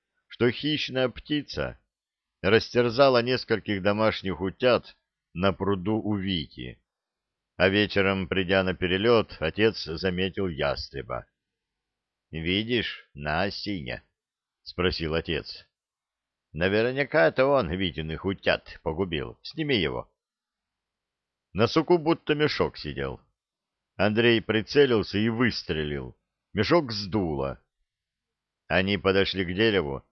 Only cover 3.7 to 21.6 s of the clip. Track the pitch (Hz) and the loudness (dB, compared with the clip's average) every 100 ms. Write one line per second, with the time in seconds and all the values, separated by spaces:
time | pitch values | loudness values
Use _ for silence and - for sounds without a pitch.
3.7 | 101 92 104 110 - 95 80 95 80 123 | -2 0 2 2 0 -4 -4 -4 0 2
4.7 | 110 - - _ _ _ 85 98 - 98 | 2 0 -14 _ _ _ -2 0 0 -2
5.7 | 98 90 110 101 104 95 90 71 - 62 | -2 -2 -2 -2 -2 -2 -4 -4 -10 -14
6.7 | 60 _ _ _ _ _ _ _ - 95 | -14 _ _ _ _ _ _ _ 0 2
7.7 | 101 101 101 95 95 90 95 92 95 92 | 4 2 2 2 0 -2 -2 2 2 2
8.7 | 87 92 92 113 117 98 - 80 98 110 | 0 0 2 4 4 2 -4 -6 0 0
9.7 | 95 - 80 92 90 95 104 95 73 71 | 0 -6 -4 -2 -2 -2 -2 -4 -2 -2
10.7 | 64 - 69 58 62 - _ _ _ _ | -4 -8 -12 -8 -10 -10 _ _ _ _
11.7 | _ _ _ _ _ _ 80 82 98 113 | _ _ _ _ _ _ -8 -2 -2 0
12.7 | 120 87 - - 71 73 80 101 - 104 | -2 -2 -8 -16 -10 -4 -2 -2 -6 -8
13.7 | 98 62 60 - _ _ _ _ _ - | -8 -8 -10 -14 _ _ _ _ _ -12
14.7 | - 90 82 80 82 82 76 - - - | -2 -2 -2 -2 -4 -2 -6 -6 -14 -20
15.7 | _ _ _ _ _ _ _ _ 76 95 | _ _ _ _ _ _ _ _ -2 0
16.7 | 104 120 135 139 156 165 - 135 139 87 | 2 0 -2 -2 2 2 2 2 2 0
17.7 | 95 92 78 78 80 95 95 - - - | -2 -4 -4 -6 -6 -6 -2 0 -2 -4
18.7 | - - 80 95 78 62 - - 147 151 | -12 -8 -4 -4 -4 -6 -12 -14 -8 -2
19.7 | 120 76 60 - _ _ _ _ _ _ | 0 0 -4 -10 _ _ _ _ _ _
20.7 | _ _ _ _ _ _ _ _ - | _ _ _ _ _ _ _ _ 0